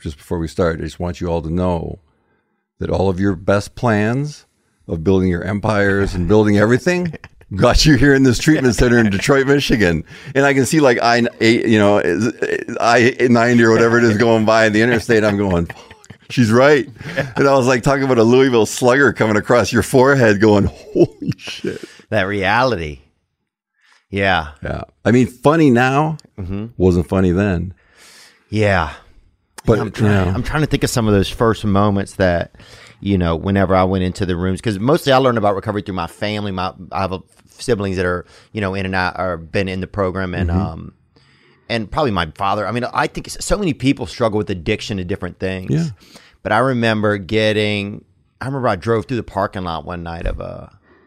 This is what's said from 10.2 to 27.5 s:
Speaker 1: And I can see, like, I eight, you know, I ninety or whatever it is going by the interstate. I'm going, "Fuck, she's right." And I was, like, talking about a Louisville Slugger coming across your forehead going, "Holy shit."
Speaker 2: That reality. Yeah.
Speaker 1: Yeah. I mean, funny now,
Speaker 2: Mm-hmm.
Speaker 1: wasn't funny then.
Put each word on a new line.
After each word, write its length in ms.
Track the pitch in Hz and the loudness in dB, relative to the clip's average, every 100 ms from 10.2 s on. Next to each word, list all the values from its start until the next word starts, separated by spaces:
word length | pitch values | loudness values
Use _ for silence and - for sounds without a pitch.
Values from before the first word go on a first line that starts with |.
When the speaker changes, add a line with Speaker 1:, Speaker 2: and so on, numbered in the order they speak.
| - 135 | -6 0
Speaker 1:
And 100 | 139 | 2
I 80 | |
can 120 | 135 123 | 2 2
see, 120 | 160 | 2
like, 180 | 143 120 | 4 4
I 220 | 117 120 117 - | 2 2 0 2
eight, 240 | 113 120 - | 2 2 2
you 140 | 107 | 4
know, 200 | 101 104 80 85 113 - - - - - | 4 2 2 0 -2 -4 -4 -4 -6 -4
I 360 | 110 120 117 - 123 | 2 4 4 2 2
ninety 340 | 120 117 120 | 4 4 4
or 80 | 113 | 4
whatever 260 | 110 117 117 | 4 4 4
it 60 | |
is 140 | 117 104 | 2 2
going 280 | 117 113 110 | 2 2 4
by 240 | 113 110 | 4 4
the 120 | 104 | 2
interstate. 400 | 117 117 - 113 | 2 0 0 2
I'm 140 | 107 101 | 2 0
going, 280 | 101 87 82 | 0 0 -2
"Fuck, 480 | - - - _ - - | -8 -20 -20 _ -20 -6
she's 220 | - 113 | -2 2
right." 360 | 113 135 151 107 - - - 131 120 | 4 4 4 0 -10 -12 -8 -8 0
And 120 | 139 | 2
I 60 | 139 | 4
was, 100 | 123 | 2
like, 160 | 131 | 0
talking 220 | 143 139 | 0 0
about 160 | 135 127 | 2 2
a 40 | |
Louisville 440 | 113 127 135 117 104 | 4 6 4 4 0
Slugger 460 | - 127 131 135 | 0 2 4 2
coming 220 | - 110 107 | 2 0 0
across 380 | - 120 104 | 2 2 2
your 80 | 120 | 0
forehead 560 | 92 135 127 139 117 101 | 2 4 4 4 4 4
going, 260 | 107 104 - | 4 4 2
"Holy 680 | - - - - - 294 - | -4 -6 0 0 0 -8 -8
shit." 460 | - - - - - - _ | -12 -10 -8 -8 -14 -20 _
Speaker 2:
That 140 | 107 | -2
reality. 760 | 95 101 92 110 131 104 80 69 _ _ _ _ _ _ _ _ _ _ _ | -2 -2 0 2 0 -2 -6 -12 _ _ _ _ _ _ _ _ _ _ _
Yeah. 420 | 98 98 90 76 73 | -2 0 0 -2 -10
Speaker 1:
Yeah. 200 | - - - _ - | -10 -10 -12 _ 2
I 60 | |
mean, 160 | 120 123 | 2 2
funny 420 | - 143 165 151 | 0 2 4 4
now, 480 | 120 127 139 156 156 - - | 4 2 0 -2 -6 -14 -14
Speaker 2:
Mm-hmm. 300 | 90 98 110 - | -10 -10 -10 0
Speaker 1:
wasn't 300 | 90 90 85 | 2 2 0
funny 240 | 95 92 | 0 2
then. 420 | 87 104 | 2 0